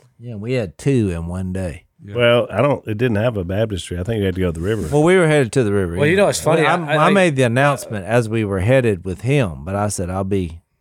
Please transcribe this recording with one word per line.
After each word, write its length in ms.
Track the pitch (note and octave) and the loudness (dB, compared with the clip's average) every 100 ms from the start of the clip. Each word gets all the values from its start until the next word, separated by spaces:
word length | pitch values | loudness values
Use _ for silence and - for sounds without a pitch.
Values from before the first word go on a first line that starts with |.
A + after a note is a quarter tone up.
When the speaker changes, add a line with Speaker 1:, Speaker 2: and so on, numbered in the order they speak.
| _ _ | _ _
Speaker 1:
Yeah, 180 | A#2+ A2 | -14 -12
we 180 | A2 | -4
had 240 | B2+ G2 - | -4 -4 -4
two 320 | C#3+ C3 G#2 | 0 2 2
in 160 | E2+ E2+ | -2 -6
one 260 | F2+ F#2 | -6 -6
day. 320 | F#2 F#2 - - _ | -6 -6 -8 -16 _
Speaker 2:
Yeah. 120 | G#2 A2 | -10 0
Speaker 3:
Well, 300 | A#2+ A#2+ G#2+ | 4 4 2
I 120 | G2+ | 0
don't, 240 | C#3 B2+ - | 0 0 -4
it 80 | G#2+ | -2
didn't 220 | B2+ G2+ | 0 2
have 180 | A#2 G#2+ | 0 -2
a 80 | |
baptistry. 540 | F2 F#2+ A2+ F#2+ - F2 | -4 -2 -2 -4 -8 -6
I 40 | |
think 180 | F#2 A2+ | -4 -2
you 40 | |
had 100 | G2 F#2 | -2 0
to 40 | |
go 100 | F2+ | -2
to 80 | D#2+ | -2
the 60 | |
river. 240 | F2 A2+ D#2 | -2 -2 0
Speaker 1:
Well, 120 | D3 | 2
we 140 | D#3+ F#3 | 4 4
were 100 | D#3+ | 4
headed 240 | D3+ A#2+ | 2 2
to 100 | C3+ | 0
the 100 | A2 | 2
river, 220 | G2+ F2+ E2+ | 2 0 0
Speaker 4:
Well, 80 | D3 | 2
you 60 | F#3+ | 4
Speaker 1:
yeah. 60 | |
Speaker 4:
know, 60 | F#3 | 2
it's 120 | B2 | 2
funny, 220 | D3 E3 | 0 2
Speaker 1:
I, 120 | D3 F3 | 2 0
Speaker 4:
I, 180 | D#3 | 0
Speaker 1:
I 120 | D3+ D#3+ | 2 4
Speaker 4:
I, 20 | |
Speaker 1:
made 260 | G3 F3+ C3+ | 4 2 2
the 60 | |
announcement 640 | B2 A#2+ C#3+ C3+ - G#2 F2+ | 2 2 2 0 -4 -8 0
as 200 | A#2+ A2 | 0 0
we 160 | A2+ G#2 | -2 -2
were 140 | G2 | 0
headed 440 | G2 C3+ B2 F#2+ | 2 2 2 -2
with 160 | F#2 F2 | -4 -6
him, 440 | A#2+ C#3+ G#2+ C#2+ D2+ | 0 0 0 -4 -6
but 100 | G2 | -4
I 120 | G#2 | -2
said, 200 | - F2 | -4 -4
"I'll 160 | F#2+ | -4
be, 380 | G2 G2+ F2 E2 _ _ | -2 -2 -4 -8 _ _